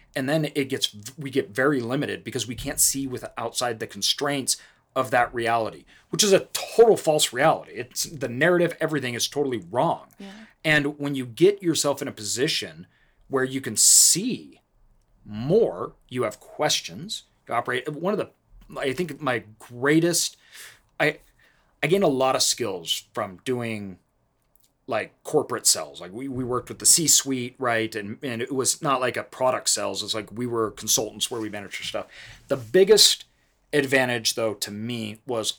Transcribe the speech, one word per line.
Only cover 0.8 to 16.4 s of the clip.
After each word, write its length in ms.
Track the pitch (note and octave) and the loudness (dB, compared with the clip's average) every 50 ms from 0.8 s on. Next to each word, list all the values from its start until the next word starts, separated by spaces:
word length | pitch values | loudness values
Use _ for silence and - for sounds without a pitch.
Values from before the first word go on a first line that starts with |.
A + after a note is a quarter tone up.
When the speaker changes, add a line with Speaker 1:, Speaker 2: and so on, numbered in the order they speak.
| - - - G#2 G#2 - - - | -4 -6 -8 -8 -16 -16 -14 -12
Speaker 1:
we 100 | C#3 C#3 | -8 -4
get 200 | B2 C3+ - - | -2 -2 -2 -2
very 280 | G2+ C3 C3 D3 D3 C3 | 0 0 2 2 2 2
limited 440 | A2+ A2+ C3 D3 C3+ G2+ G2+ F2+ - | 0 -2 -2 -2 -2 -4 -6 -6 -8
because 240 | A#2 A2 B2+ A2+ A#2 | -6 -6 -6 -6 -6
we 80 | A#2+ | -8
can't 240 | A2 B2 C#3 D3 - | -10 -8 -6 -2 0
see 260 | - - - C#3 C#3 | 2 2 2 0 -6
with, 180 | C3 B2 A2+ - - - - | -6 -8 -8 -10 -10 -8 -8
outside 420 | A#2 A#2 - - B2+ A#2+ A#2 A2 | -8 -6 -4 -4 -2 -2 -4 -4
the 60 | A2+ G#2+ | -8 -10
constraints 720 | - G2+ G2 - - - D3+ C#3+ C#3+ C#3 A#2+ - - - - - _ _ _ _ - | -8 -4 -2 -2 0 0 0 -2 -2 -2 -2 -2 -4 -4 -6 -20 _ _ _ _ -2
of 140 | C3+ B2+ A2 | -2 -2 2
that 200 | B2+ B2 A#2+ A#2 - | 2 2 2 2 0
reality, 520 | A#2+ A#2 A2+ A#2 A#2 A2 G2 D#2+ D#2+ - _ - - _ _ | -2 0 0 2 0 0 -2 -6 -10 -18 _ -20 -20 _ _
which 140 | - D#3+ - | 2 4 6
is 100 | G3+ F#3+ | 6 6
a 140 | D#3+ - - - | 4 4 2 -10
total 440 | - - - - - A#3 A3+ F3+ - | -10 -10 0 6 8 8 8 8 4
false 340 | - - D3+ D#3 - - - | 4 2 2 2 2 0 2
reality. 400 | B2 C#3+ D#3+ C3 F2+ - - - | 4 4 4 4 4 0 -10 -10
It's 300 | G#2 A#2+ - - - - | -10 -10 -8 -6 -6 -6
the 220 | - E3 C3 C#3 A#2+ | -6 -6 -6 -6 -6
narrative, 480 | A#2 B2+ D3+ F3 F3+ F3 F3 D#3+ - - | -2 2 4 4 4 4 4 2 0 -2
everything 340 | D#3+ C#3+ D#3 C#3+ A#2+ B2 A#2+ | -4 -2 -2 -2 -4 -4 -4
is 120 | A2+ - - | -4 -4 -4
totally 360 | - C#3+ D3 C3+ B2 G#2+ F2 E2+ | -2 -2 -2 -2 -2 -4 -6 -4
wrong. 360 | G2+ B2+ D3+ E3 B2 - - - _ - | -2 0 0 0 0 -4 -6 -18 _ -20
Speaker 2:
Yeah. 100 | G3 G3 G3 A3 A3 - _ _ - | -18 -18 -18 -18 -20 -20 _ _ 2
Speaker 1:
And 340 | D#3 D3+ D3+ C#3+ D3 D3 D3 | 4 4 4 4 0 -4 -4
when 140 | C#3+ C#3+ C#3+ | -6 -4 -4
you 100 | C3+ B2+ | -4 -6
get 360 | B2 A2+ - E3+ G3 G3+ - F#3 | -6 0 4 6 6 4 4 0
yourself 380 | E3+ D3+ C#3+ - D3 C3+ - | -2 0 0 0 0 0 -2
in 60 | C#3 B2+ | -4 -8
a 40 | |
position 760 | G#2+ - G#2+ G2 G2 A2+ C3 D#3+ - - G2+ F2+ D#2 D#2+ F#2 _ _ _ _ _ _ _ _ - | -8 -8 -8 -6 -2 0 0 0 0 -2 -6 -8 -12 -16 -20 _ _ _ _ _ _ _ _ -4
where 160 | C3+ C3 B2+ | -2 -2 -2
you 180 | C3 C3 C3+ | -2 -4 -6
can 140 | C3 B2+ G#2+ | -6 -4 0
see 880 | - - - - - - - - E3 G#3+ B3+ F3+ G2+ D2+ C#2+ - _ _ _ _ _ _ _ _ _ _ _ _ _ _ | 4 6 6 8 8 6 6 4 2 0 -4 -4 -6 -8 -14 -20 _ _ _ _ _ _ _ _ _ _ _ _ _ _
more, 680 | G#2+ G#2+ G#2+ A#2 C#3+ F3+ A3+ G#3+ A#2 F2 F#2 - E3 - _ _ - | -14 -10 -6 -2 2 4 4 4 2 0 -4 -8 -8 -10 _ _ -8
you 140 | B2 B2 A#2+ | -4 -2 -2
have 160 | G#2 - | -2 -4
questions, 840 | - | -6